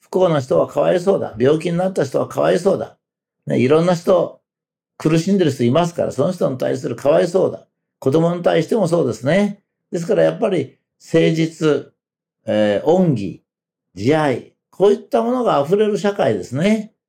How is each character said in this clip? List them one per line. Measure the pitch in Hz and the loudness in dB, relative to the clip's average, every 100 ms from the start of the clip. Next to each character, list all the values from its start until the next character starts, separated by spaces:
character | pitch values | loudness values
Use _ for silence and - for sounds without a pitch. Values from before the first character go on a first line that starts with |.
不 | _ | _
幸 | 185 185 | 0 2
な | 156 | 2
人 | 127 170 | 0 0
は | - | 0
か | 147 | 0
わ | 156 | 0
い | 175 | 0
そ | 175 175 | 0 -2
う | |
だ。 | - 110 | -2 0
病 | 123 160 | 2 2
気 | 170 | 0
に | 170 | -2
な | 185 | -2
っ | |
た | 190 | -2
人 | 139 143 | -2 -2
は | 123 | -4
か | - | -2
わ | 147 | 0
い | 180 | 2
そ | 185 | 2
う | 156 | -2
だ。 | 101 _ _ _ _ _ - | -4 _ _ _ _ _ -4
ね、 | 139 | 0
い | 123 | 2
ろ | 156 | 4
ん | 175 | 2
な | |
人、 | 175 - 185 - - _ _ _ _ _ _ | 0 2 0 0 -8 _ _ _ _ _ _
苦 | 160 160 | 0 2
し | 165 | 2
ん | 196 | 2
で | |
る | 165 | 0
人 | 127 | 0
い | 120 | 0
ま | 139 175 | 2 0
す | |
か | - | -2
ら、 | 98 | -6
そ | - 156 | -2 -2
の | |
人 | 185 170 | 0 -4
に | 127 | -2
対 | 135 131 | -4 -4
す | 135 | -6
る | 123 | -4
か | 135 | 0
わ | 160 | 2
い | 185 | 2
そ | 190 156 | 0 -2
う | |
だ。 | - - _ _ _ | -4 -18 _ _ _
子 | - | 0
供 | 156 165 | 2 0
に | 175 | 0
対 | 175 170 | 0 0
し | 156 | 0
て | 233 | 0
も | 185 | 0
そ | 170 | 0
う | 139 | -2
で | |
す | 110 123 | -4 -2
ね。 | 175 202 208 _ _ _ | 0 0 -4 _ _ _
で | 180 | -8
す | 170 | -2
か | |
ら | 185 | 0
や | 160 | 0
っ | 165 | 0
ぱ | 226 | -2
り | 180 135 _ _ _ | -2 -6 _ _ _
誠 | - 165 165 | -2 0 2
実、 | 160 160 - 156 143 - _ _ _ _ _ - | 0 -2 -2 0 0 -4 _ _ _ _ _ -4
え | 107 104 101 | 0 2 0
ー、 | - | 2
恩 | 180 180 | 2 2
義、 | 120 98 - _ _ _ _ _ | 0 -4 -12 _ _ _ _ _
慈 | 87 107 | -6 0
愛、 | 156 151 120 - _ _ | 2 2 -2 -6 _ _
こ | _ 196 | _ 2
う | |
い | 233 | 2
っ | |
た | - 247 | 0 -2
も | 226 | 0
の | 254 | -2
が | 226 147 | 0 0
溢 | 143 196 | 0 0
れ | 214 | 0
る | 208 | 0
社 | 202 | -2
会 | 202 151 | 0 -2
で | 107 | -2
す | - 127 | -4 -2
ね。 | 185 220 208 _ | 0 0 -4 _